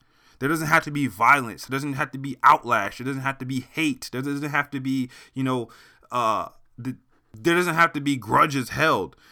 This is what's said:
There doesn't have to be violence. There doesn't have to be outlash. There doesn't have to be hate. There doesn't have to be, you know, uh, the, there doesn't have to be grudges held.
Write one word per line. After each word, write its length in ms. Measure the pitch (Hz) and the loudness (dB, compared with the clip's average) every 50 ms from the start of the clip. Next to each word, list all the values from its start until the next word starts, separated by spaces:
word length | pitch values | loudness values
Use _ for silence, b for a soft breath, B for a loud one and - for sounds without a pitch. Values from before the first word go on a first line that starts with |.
| b b b b b b b b | b b b b b b b b
There 100 | 131 143 | -2 -2
doesn't 180 | 170 156 160 | -2 -2 2
have 160 | 151 165 160 - | 2 2 2 2
to 80 | 156 | 0
be 160 | 147 147 135 | -2 -2 -2
violence. 600 | 113 92 101 117 123 143 139 123 110 - - - | -2 0 2 6 6 6 4 2 -4 -8 -12 -8
There 100 | - 135 | -6 -6
doesn't 160 | 139 147 143 135 | -4 -4 -4 -4
have 180 | 135 151 135 | -4 -6 -6
to 60 | - | -6
be 180 | 135 135 139 123 - - | -8 -8 -10 -6 4 6
outlash. 540 | 139 151 156 - 120 117 107 98 101 - | 6 6 6 4 2 0 2 0 -2 -6
There 80 | - 120 | -8 -8
doesn't 160 | 135 135 135 | -6 -6 -4
have 160 | 131 135 131 | -4 -6 -6
to 80 | - 131 | -6 -8
be 160 | 127 135 127 | -6 -6 -6
hate. 480 | - - - 156 160 151 127 - - - | -8 -6 -4 -2 -2 -2 -2 -4 -8 -8
There 100 | - 127 | -8 -6
doesn't 300 | 135 143 143 143 151 147 | -4 -4 -4 -4 -4 -2
have 180 | 151 147 143 - | -2 -4 -4 -4
to 100 | 143 135 | -6 -6
be, 280 | 131 131 135 135 123 127 B B B B _ | -4 -2 -2 -2 -4 -6 B B B B _
you 100 | 135 131 | -4 -2
know, 260 | 131 131 123 117 B B B B B B B B _ | -2 -2 -2 -4 B B B B B B B B _
uh, 380 | 123 123 113 110 104 92 82 - - - _ _ _ | -4 0 0 2 0 0 -2 -6 -10 -20 _ _ _
the, 200 | - 117 131 127 - _ _ _ _ _ _ - | -12 -10 -10 -12 -12 _ _ _ _ _ _ -20
there 220 | 107 113 170 170 | -2 0 2 2
doesn't 200 | 180 180 175 160 | 2 2 0 2
have 180 | 165 170 160 - | 4 2 2 2
to 80 | 151 | -2
be 160 | 139 143 139 | -2 -2 -2
grudges 520 | 123 101 107 123 143 160 151 139 135 120 - | -2 -2 0 4 4 4 4 2 -2 -4 -4
held. 440 | - 131 156 160 135 104 87 73 - b b b | -2 0 2 2 2 2 0 -4 -10 b b b